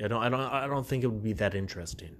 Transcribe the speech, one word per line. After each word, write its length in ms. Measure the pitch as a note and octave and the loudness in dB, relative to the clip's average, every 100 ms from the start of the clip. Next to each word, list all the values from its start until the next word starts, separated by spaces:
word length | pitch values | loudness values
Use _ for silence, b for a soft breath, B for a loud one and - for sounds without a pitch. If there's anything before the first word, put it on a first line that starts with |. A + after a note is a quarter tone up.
I 60 | G#2+ | -2
don't, 140 | A#2 | 2
I 80 | A#2+ | 2
don't, 100 | B2+ | 2
I 280 | C3 C3+ C#3 | 0 0 0
don't 180 | C#3 B2+ | 0 0
think 180 | C3 | 2
it 40 | B2 | 2
would 160 | A2 | 2
be 100 | A2 | 0
that 220 | G2+ G#2 G2 | 2 2 2
interesting. 600 | F#2+ F2+ E2 - E2+ | -4 -6 -8 -8 -12